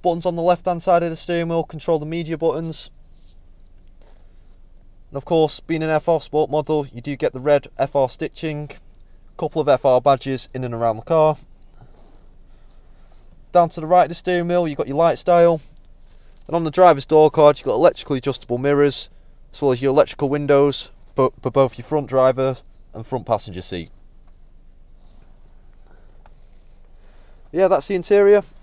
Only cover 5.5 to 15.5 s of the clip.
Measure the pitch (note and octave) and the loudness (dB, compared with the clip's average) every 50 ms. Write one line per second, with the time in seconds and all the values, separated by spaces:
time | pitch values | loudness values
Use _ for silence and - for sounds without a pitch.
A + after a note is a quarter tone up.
5.5 | - - - - E3 D#3+ D#3+ D#3 D#3+ D#3 - - E3 D#3 - - - D3+ D#3 B2+ | -2 -10 -8 -6 -6 -4 -2 -2 -2 -2 0 0 -2 -2 -2 -4 -2 -2 -2 0
6.5 | C3+ D#3 D3 - D#3 D3+ C#3+ C3+ - A#2+ A#2+ D3 C#3+ B2+ D3+ C#3+ - B2+ B2+ D3 | -2 -4 -2 -2 -4 -4 -4 -6 -12 -14 -10 -10 -8 -4 -4 -4 -4 -4 0 2
7.5 | D3 C#3+ - - - - C3 C#3 - C#3+ C3+ B2+ - - D#3+ - - - - D#3+ | 2 2 0 -4 -6 -6 -6 -2 0 -2 -2 -2 -4 -8 -10 -10 -10 -8 -8 -8
8.5 | D3+ D3 D3 C#3+ - - _ - - - - - - - - - - - D#3+ D3+ | -8 -8 -12 -14 -16 -20 _ -20 -20 -20 -20 -20 -20 -20 -20 -20 -12 -8 -8 -6
9.5 | - E3 D3 C#3+ C#3 B2+ - C#3 B2+ B2+ B2 C#3+ C#3 B2+ - C3+ C3+ B2 - - | -4 -2 2 2 2 2 4 2 2 4 4 2 2 2 0 -8 -8 -8 -8 -10
10.5 | - B2+ B2+ B2 A#2+ A#2 A#2 A#2 A2 A2 - - E3 D#3+ D#3 D#3 - - - - | -10 -10 -8 -8 -6 -2 -2 -2 -2 -2 -4 -2 2 2 2 2 0 -2 -10 -20
11.5 | - - - - - - - - - - - - - - - - - - - - | -20 -20 -20 -20 -20 -20 -20 -20 -20 -20 -20 -20 -20 -20 -20 -20 -20 -20 -20 -20
12.5 | - - - - - - _ - - - - - - - _ - - - - - | -20 -20 -20 -20 -20 -20 _ -20 -20 -20 -20 -20 -20 -20 _ -20 -20 -20 -20 0
13.5 | - F3+ E3+ E3 - - D#3 D#3 F3+ F3+ E3 C#3+ E3+ - - F#3 F3+ F3 F3 E3+ | 2 2 2 2 -2 -10 -2 2 4 4 4 2 -2 -8 -4 -2 -2 -2 0 0
14.5 | F3 F3+ F3 D#3+ C#3+ - - - C#3 D3 E3 E3+ C3+ - - - F3 E3+ E3+ E3+ | 0 0 0 -2 -4 -6 -6 -4 0 2 2 2 0 0 0 2 4 6 6 4